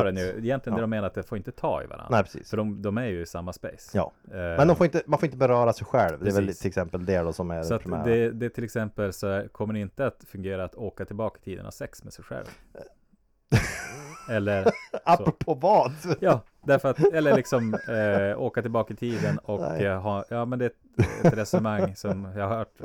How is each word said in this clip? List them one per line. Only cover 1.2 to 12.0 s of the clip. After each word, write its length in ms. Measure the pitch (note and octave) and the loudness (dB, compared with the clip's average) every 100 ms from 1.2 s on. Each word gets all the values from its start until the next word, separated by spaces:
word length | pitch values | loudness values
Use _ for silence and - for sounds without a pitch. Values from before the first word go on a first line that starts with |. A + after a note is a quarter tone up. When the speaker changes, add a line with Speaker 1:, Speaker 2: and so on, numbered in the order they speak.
Speaker 2:
får 140 | - A2 | -8 -8
inte 140 | A2 | -10
ta 320 | - D#3 E2 | -6 -4 -4
i 20 | - | -6
varandra. 200 | - - | -12 0
Speaker 1:
Nej, 120 | A2+ | 2
precis. 260 | F#2+ - - | 2 -4 -6
Speaker 2:
För 80 | G#2+ | -4
de, 240 | G#2+ G2+ | -2 -4
de 160 | G2+ G#2 | -4 -2
är 80 | B2 | -2
ju 160 | F2 | -4
i 40 | E2 | -6
samma 280 | F2 F2 | -8 -10
space. 440 | - - - - G2+ | -10 -12 -14 -6 -2
Speaker 1:
Ja. 140 | D#2+ - - | -2 -6 -14
Speaker 2:
Eh, 60 | F#2+ | -8
Speaker 1:
Men 300 | F2 E2+ D#3 | -2 4 4
de 80 | E3+ | 6
får 100 | E3+ | 4
inte, 160 | E3 - | 0 0
man 140 | D3+ | 0
får 60 | D#3 | 0
inte 100 | C3 | 2
beröra 360 | C3 A#2+ A#2 | 4 6 4
sig 120 | - - | 2 0
själv. 360 | B2+ F#2 D2 | 2 2 2
Det 60 | F#2+ | 0
är 40 | |
väl 120 | G2 F#2+ | 2 2
Speaker 2:
precis. 140 | F2+ | 0
Speaker 1:
till 60 | G2 | -4
exempel 380 | F2+ E2+ F2+ F2+ | -2 -2 -2 0
det 120 | F#2 | 0
då 140 | E2+ | 0
som 180 | D#2+ F2 | -2 -4
är 120 | E2 | -2
Speaker 2:
Så 60 | E2 | -2
Speaker 1:
det 60 | D#2+ | -2
Speaker 2:
att 60 | |
Speaker 1:
primära. 220 | F2+ E2+ | -2 -2
Speaker 2:
det, 280 | A2+ A2+ A#2 | 2 2 2
det 180 | A2+ A#2+ | -2 -6
till 140 | - | -6
exempel 500 | A#2 A#2 G#2+ - G2+ | -6 -4 -4 -4 -4
så 140 | - G2+ | -4 -2
är, 200 | G2 G2+ | -2 -4
kommer 260 | - G#2 | -6 -4
det 60 | G#2+ | -4
inte 260 | G2 - C3 | -6 -4 -4
att 160 | - - | -4 -12
fungera 360 | G2 F#2+ F#2+ | -10 -6 -4
att 120 | F2+ - | -6 -8
åka 300 | G#2 - F#2+ | -10 -8 -10
tillbaka 340 | G2+ G#2+ - | -6 -6 -6
i 20 | - | -10
tiden 140 | F2+ | -10
och 60 | G2+ | -10
ha 60 | |
sex 320 | - C#3 - | -12 -14 -14